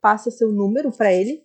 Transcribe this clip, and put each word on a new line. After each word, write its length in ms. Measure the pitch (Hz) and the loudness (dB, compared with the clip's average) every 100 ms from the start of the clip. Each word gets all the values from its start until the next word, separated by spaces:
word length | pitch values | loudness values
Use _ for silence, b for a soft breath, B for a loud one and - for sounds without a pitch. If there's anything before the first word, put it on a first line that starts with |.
passa 280 | 214 214 233 | 0 0 -2
seu 200 | - 226 | -2 -2
número 380 | 202 196 247 285 | 0 -2 -2 -4
pra 200 | - 208 | 0 2
ele. 300 | 180 214 311 | 2 0 -6